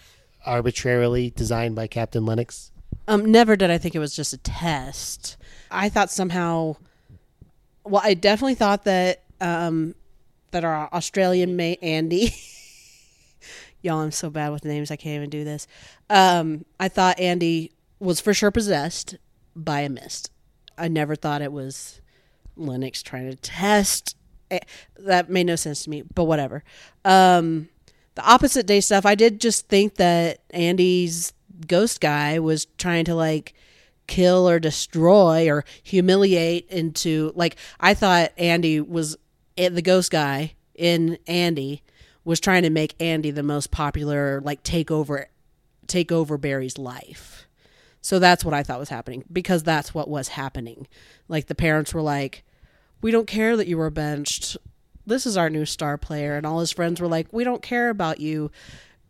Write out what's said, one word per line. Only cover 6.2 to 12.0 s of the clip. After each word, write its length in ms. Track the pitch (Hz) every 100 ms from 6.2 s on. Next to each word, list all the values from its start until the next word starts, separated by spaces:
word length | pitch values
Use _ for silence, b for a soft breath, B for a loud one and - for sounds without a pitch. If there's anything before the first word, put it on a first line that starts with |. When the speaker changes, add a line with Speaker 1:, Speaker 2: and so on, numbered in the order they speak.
| 190 180 170 165 160 151 b b b b _ _ - _ _ _
Speaker 2:
well, 180 | 202 196
I 100 | 208
definitely 400 | 180 202 214 269
thought 300 | 247 208 202
that, 380 | 208 185 180 180 _ -
um, 540 | 175 170 170 160 160 - - _ _ _ _
that 140 | 180
our 240 | 165 156 151
Australian 640 | 175 - 202 185 185 180 180
mate, 220 | 170 175
Andy, 520 | 170 160